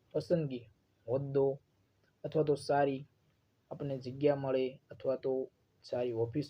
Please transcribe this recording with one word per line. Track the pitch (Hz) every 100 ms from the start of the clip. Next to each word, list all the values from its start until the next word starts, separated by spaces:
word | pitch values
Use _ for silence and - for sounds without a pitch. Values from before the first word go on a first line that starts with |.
| _
પસંદગી | 151 - 170 147 123 - _ _ _ -
હોદ્દો | 131 139 139 135 135 _ _ _ _ _ _
અથવા | 147 151
તો | 147
સારી | 143 - 143 143 135 147 _ _ _ _ _ _
આપણને | 156 143 135
જગ્યા | 127 131 147 143
મળે | 135 131 127 139 _
અથવા | - 135 131
તો | 135 131 131 _ _ _
સારી | - 123 123
ઓફિસ | 113 117 147 147